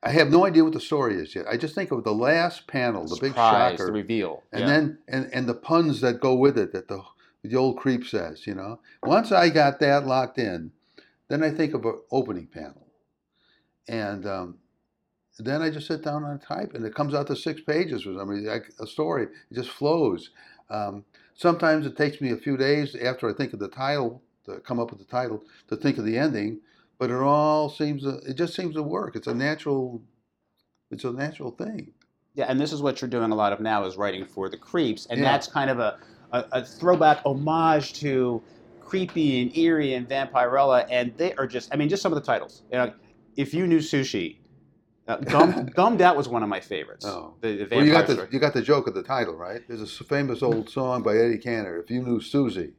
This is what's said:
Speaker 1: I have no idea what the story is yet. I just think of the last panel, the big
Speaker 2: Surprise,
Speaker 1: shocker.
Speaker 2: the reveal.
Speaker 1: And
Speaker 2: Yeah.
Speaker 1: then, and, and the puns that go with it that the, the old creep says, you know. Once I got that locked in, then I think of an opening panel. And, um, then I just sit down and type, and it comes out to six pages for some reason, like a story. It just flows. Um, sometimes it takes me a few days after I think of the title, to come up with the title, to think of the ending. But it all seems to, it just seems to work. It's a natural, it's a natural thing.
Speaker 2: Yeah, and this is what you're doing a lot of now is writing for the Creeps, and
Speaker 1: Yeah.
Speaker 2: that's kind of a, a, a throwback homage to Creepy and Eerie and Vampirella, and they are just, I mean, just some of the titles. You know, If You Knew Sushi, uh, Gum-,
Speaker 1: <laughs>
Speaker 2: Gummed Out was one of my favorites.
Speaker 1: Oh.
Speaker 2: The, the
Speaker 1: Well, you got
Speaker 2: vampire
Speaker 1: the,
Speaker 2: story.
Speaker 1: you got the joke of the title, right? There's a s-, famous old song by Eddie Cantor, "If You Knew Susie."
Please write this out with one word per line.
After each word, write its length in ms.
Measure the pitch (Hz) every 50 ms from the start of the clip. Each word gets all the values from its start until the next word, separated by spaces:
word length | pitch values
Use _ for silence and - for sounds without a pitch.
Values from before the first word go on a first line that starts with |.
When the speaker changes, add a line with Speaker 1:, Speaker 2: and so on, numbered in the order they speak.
Speaker 1:
I 80 | - 117
have 180 | 135 160 156 139
no 140 | 151 170 190
idea 180 | 196 165 160 160
what 80 | 160
the 80 | 160 127
story 360 | - - 156 147 135 117 101
is 180 | 90 78 - -
yet. 120 | 92 - 104
I 80 | 110
just 180 | 120 160 151 -
think 160 | 202 196 -
of 140 | 143 120 107
the 100 | 113 107
last 520 | 107 120 139 160 165 170 175 170 - - -
panel, 360 | - 139 123 120 110 95 85
the 100 | 80 85 -
big 100 | 127 139
Speaker 2:
Surprise, 420 | 135 123 117 113 110 110 120 123 98 85
Speaker 1:
shocker. 80 | 95
Speaker 2:
the 60 | 90
reveal. 500 | 104 107 95 92 113 110 98 85 76 - _ _
Speaker 1:
And 80 | - 113
Speaker 2:
Yeah. 60 | 143
Speaker 1:
then, 320 | 147 143 156 156 147 156 - _ -
and, 220 | - 131 127 120
and 160 | - 127 127 120
the 60 | 117
puns 460 | 117 - - 165 170 170 156 135 107
that 180 | 123 123 120 120
go 140 | - 131 127
with 200 | 123 131 143 135 117
it 140 | 98 87
that 140 | - 95 - -
the, 140 | 98 95 - - _ _ _ _ _ _
the 140 | - 107 113
old 200 | 127 131 135 123 -
creep 260 | - 139 127 120 123
says, 400 | - - 104 87 80 78 - -
you 80 | - 101
know. 240 | 95 95 104 117 - _ _ _ _
Once 300 | - - 160 214 220 220
I 160 | 202 185 175 170
got 300 | 147 156 147 143 139 -
that 260 | 151 143 139 143 139
locked 320 | 131 127 131 127 120 - -
in, 320 | 120 104 90 82 80 - _ _ _ _ _ - _ _ _ _ _ _
then 140 | 139 147
I 80 | 160 156
think 240 | 156 160 160 143 -
of 100 | 127 -
an 140 | 151 - - - _
opening 340 | - 135 127 - 101 87 80
panel. 400 | - _ 90 78 71 71 _ _ _ _ _ _ _ _ _ _ _ _ _ _ _ _ _ _ _ _ _ _ -
And, 380 | 117 113 107 101 101 101 92
um, 320 | 101 98 95 90 87 90 _ _ _ _ _ _ _ _ _ _ _ _ _ _ _ _ -
then 220 | 113 120 139 151
I 80 | 165 160
just 160 | 151 156 143
sit 160 | - 160 151
down 220 | 156 151 147 151 151
and 160 | 143 143 139
type, 320 | - - - - - - -
and 100 | 120 113
it 100 | 107 110
comes 200 | - 147 143 143
out 140 | 143 143 143
to 80 | 143
six 240 | 135 - 165 151 156
pages 420 | - - 151 160 185 165 135 107
for 100 | 92 101 92
some 140 | 95 98 98
reason, 180 | 101 101 104 107
like 220 | 110 117 110 - _ _
a 60 | -
story. 380 | - - - 156 165 165 139 110 - - - _ _
It 40 | 110
just 160 | 120 120 -
flows. 600 | - - 143 147 160 170 151 113 90 85 - - _ _ - - - _ _ _
Um, 360 | 107 107 104 101 98 104 101 _ _ _ _ _ _
sometimes 520 | _ - 175 170 170 170 160 156 156 151
it 100 | 135 -
takes 240 | - 151 143 143 -
me 120 | 143 127
a 40 | 113
few 200 | 107 - 143 139
days 400 | 131 135 135 147 147 147 139 -
after 340 | 120 120 123 127 - - 113
I 20 | 101
think 180 | - 143 123
of 80 | - 104
the 80 | 101 95
title, 540 | - 127 131 139 147 143 127 117 120 127 _ _ _ _ _
to 120 | 98 95 92
come 200 | _ - 123 120
up 100 | 117 117
with 80 | - 101
the 60 | 98
title, 400 | _ - 123 127 120 107 107 - _ _ _ _ _
to 80 | -
think 220 | 147 - 139 135 123
of 60 | 110
the 140 | 107 113 120
ending. 420 | 147 156 127 107 104 107 113 107 _ _ _ _ _ _ _ _
But 120 | 127 120
it 60 | 123 127
all 480 | 135 139 147 151 151 151 151 151 151 147
seems 320 | 147 - 151 147 147 139
to, 140 | 135 139 131 131 - -
it 60 | 135
just 220 | 131 170 170 -
seems 180 | - 185 170 151
to 80 | 156
work. 320 | 151 147 170 190 202 - -
It's 140 | 110 - 120
a 60 | 120
natural, 680 | 120 135 147 156 156 - 151 139 135 131 127 120 113 110 _ _ _ _ _ _ _ _ _ _ _ _ _ _ _ _ _
it's 140 | - 110 -
a 80 | 127
natural 400 | 120 131 139 151 151 - 147 123
thing. 400 | 120 _ - 214 220 180 - - _ _ _ _ _ _ _ _ _
Speaker 2:
Yeah, 120 | - 127 127
and 100 | 131 131
this 120 | 147 147
is 100 | 160 143
what 180 | 143 143 131 -
you're 80 | - 127
doing 220 | 123 120 113 110
a 60 | 110
lot 160 | 107 104 101
of 80 | 101 101
now 240 | 107 110 110 104 101
is 120 | 95 92
writing 280 | 95 101 101 92 95 95
for 240 | - - 101 95 95
the 80 | 98
Creeps, 500 | - - - - 175 156 120 107 - -
and 140 | - 120 131
Speaker 1:
Yeah. 100 | 139 139
Speaker 2:
that's 160 | 139 143 -
kind 240 | - - 147 139 135
of 80 | 131 120
a, 200 | 117 104 - - - - - _ - _
a, 120 | - 123 - -
a 140 | 131 127 120
throwback 600 | - - - 165 180 180 156 156 151 147 147 -
homage 680 | 143 139 135 143 156 160 165 165 160 156 151 143 - - -
to 420 | 147 143 135 131 127 123 120 113 - - - - - - - -
Creepy 600 | - - - 190 185 175 - 170 156 143 131 127
and 140 | 123 123 -
Eerie 380 | 160 165 165 165 156 147 135 131
and 140 | 123 123 120
Vampirella, 760 | 135 135 135 135 - 127 123 123 127 139 139 139 131 123 - -
and 260 | 127 123 123 120 107
they 160 | 120 165 180 -
are 120 | - 135
just, 260 | 120 120 123 117 -
I 40 | 143
mean, 120 | 143 147 151
just 140 | 190 196
some 100 | - 190
of 40 | 160 147
the 60 | 143
titles. 360 | - 120 104 - - - - - _
You 60 | 123 127
know, 140 | 123 113 - - _ _ _ _ _ _ _
If 180 | - 139 135 -
You 140 | 165 185 175
Knew 100 | 165 160
Sushi, 600 | 147 - - 139 131 131 - 104 85 80 - _ _ _ _ _ _ _ _ _ _ _ _ _ _
uh, 120 | - 113 -
Gum-, 480 | 139 - - 147 165 180 175 - -
Speaker 1:
<laughs> 100 | 127 -
Speaker 2:
Gummed 240 | 175 185 226 240 185
Out 140 | 185 180 170
was 120 | 143 139 127
one 140 | 120 117
of 60 | 107 104
my 100 | 98 95
favorites. 460 | - - 101 80 71 53 - - -
Speaker 1:
Oh. 280 | 101 95 87 80 80 82 _
Speaker 2:
The, 220 | - 113 107 98 104
the 120 | 98 117
Speaker 1:
Well, 80 | 123 143
you 80 | 151
got 60 | 151 165
Speaker 2:
vampire 60 | - -
Speaker 1:
the, 40 | 135
Speaker 2:
story. 140 | 98 95 -
Speaker 1:
you 60 | 123 135
got 140 | 143 147 -
the 80 | 127
joke 260 | 117 - 151 143 - 120
of 60 | 95
the 100 | 95 90
title, 320 | - 131 127 113 87 80
right? 260 | 80 87 90 104 117 - -
There's 120 | 120 110
a 20 | 107
s-, 180 | 98 - - - _
famous 340 | 147 143 143 131 120 117
old 260 | 139 120 117 113 110 -
song 340 | - 139 131 127 127 123 104
by 120 | 110 104
Eddie 220 | 113 117 120 113 107
Cantor, 400 | - 123 117 113 104 92 85 85
"If 100 | 85 -
You 100 | 117 123
Knew 180 | 127 123 120 107
Susie." 520 | - - - 143 139 117 101 92 82 71 -